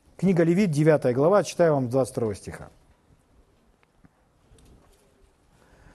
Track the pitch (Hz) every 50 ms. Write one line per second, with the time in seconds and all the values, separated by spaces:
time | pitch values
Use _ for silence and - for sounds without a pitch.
0 | _ _ _ - - 185 190 165 170 160 175 185 214 196 147 139 156 160 156 139
1 | - 127 120 127 139 170 202 202 175 - - - 175 165 151 139 131 117 120 135
2 | 127 117 - 131 120 110 101 - - - - - - - - _ _ _ _ _
3 | _ _ _ _ _ _ _ _ _ _ _ _ _ _ _ _ _ _ _ _
4 | - _ _ _ _ _ _ _ _ _ - - _ - - _ _ _ _ _
5 | _ _ _ _ _ _ _ _ _ _ _ _ _ _ _ _ _ -